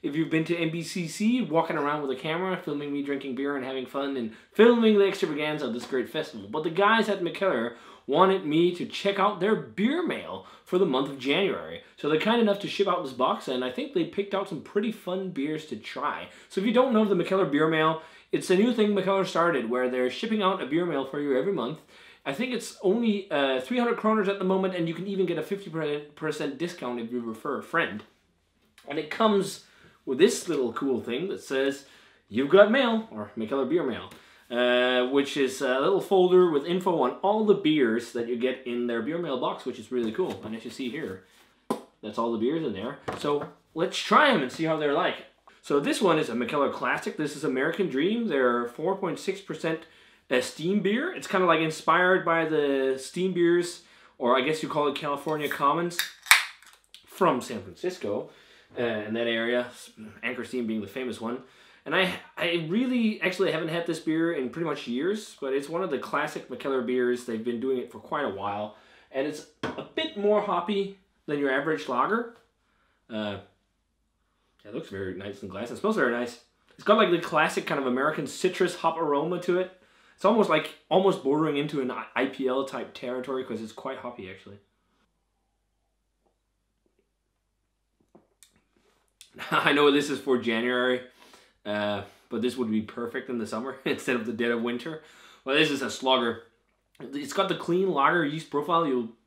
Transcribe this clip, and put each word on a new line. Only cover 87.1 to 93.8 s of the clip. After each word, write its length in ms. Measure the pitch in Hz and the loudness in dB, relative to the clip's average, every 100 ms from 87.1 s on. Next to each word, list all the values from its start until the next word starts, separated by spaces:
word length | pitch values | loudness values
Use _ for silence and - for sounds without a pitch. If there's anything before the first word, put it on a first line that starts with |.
| _ _ _ _ _ _ _ _ _ _ - _ _ - _ _ _ _ _ _ _ - - | _ _ _ _ _ _ _ _ _ _ -20 _ _ -20 _ _ _ _ _ _ _ -20 -14
<laughs> 160 | - | -2
I 220 | 156 156 | 2 4
know 180 | 143 147 | 6 6
this 180 | 143 143 | 4 0
is 120 | 135 | -4
for 160 | - 127 | 0 0
January, 640 | 113 113 120 123 127 127 - _ - - _ _ 104 | 2 0 0 0 2 0 -4 _ -20 -20 _ _ -6
uh, 380 | 104 104 104 98 - _ | -4 -2 -4 -8 -18 _
but 120 | 113 | -4
this 140 | 123 127 | -4 -2
would 160 | 117 | -2
be 120 | 110 | -2
perfect 460 | 107 - 120 131 123 | -4 -8 -8 -8 -6
in 100 | 123 | -8
the 80 | 104 | -6
summer 320 | 110 131 131 | -6 -8 -6